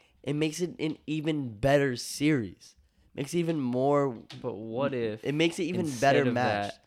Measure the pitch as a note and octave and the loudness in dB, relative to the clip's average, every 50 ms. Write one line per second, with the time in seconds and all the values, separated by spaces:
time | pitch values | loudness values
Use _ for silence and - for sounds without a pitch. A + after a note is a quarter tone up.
0 | _ _ _ _ - - C#3+ D3 D#3 D#3+ D#3 D#3+ F3+ E3 - - - D#3 C#3+ - | _ _ _ _ -6 -4 -2 0 0 -2 0 -2 -4 -6 -4 -4 -4 -4 -4 -6
1 | _ - D3+ D#3 C#3+ D#3+ D#3 D3 C3+ A#2+ A2 G2+ A#2+ C3+ C#3+ D3 C#3 C#3 B2 A#2 | _ -4 -4 -2 -2 -2 -2 -2 -4 -6 -4 0 4 4 6 6 4 2 0 -4
2 | - - - - C#3+ D3+ D#3 C3 G#2+ F2+ F#2 - - - _ _ _ _ _ _ | -6 -8 -4 0 2 2 4 2 0 -2 -8 -14 -20 -20 _ _ _ _ _ _
3 | _ _ - - C#3+ C#3 E3 F3 E3+ D#3+ E3 D3+ C3 B2 B2 B2+ C3 C#3+ C#3+ C#3+ | _ _ -10 -8 -6 -2 -2 0 0 0 0 0 -2 0 0 2 2 2 2 2
4 | C#3 C3+ A#2 G#2+ - - - B2 - B2 G#2+ G2 A2+ A2+ A2+ B2 C#3+ C#3+ C3+ B2 | 2 0 -2 -6 -12 -16 -14 -10 -8 -8 -8 -8 -8 -8 -4 -2 -2 -2 -2 -2
5 | A#2 A2 G#2+ A2+ - C3+ C#3+ D3+ E3 E3+ E3 - F3 D#3 F3+ F3+ F3 D3+ C3 A2+ | -2 -4 -4 -4 -4 -4 0 2 2 2 2 -2 -4 -4 -2 -2 -4 -4 -2 2
6 | C3+ C#3 C#3 D3 C#3 B2 A#2+ B2 B2 A#2+ G#2+ G2+ G2+ G2 - - _ | 4 4 6 6 4 2 2 2 0 0 0 0 -2 -4 -6 -10 _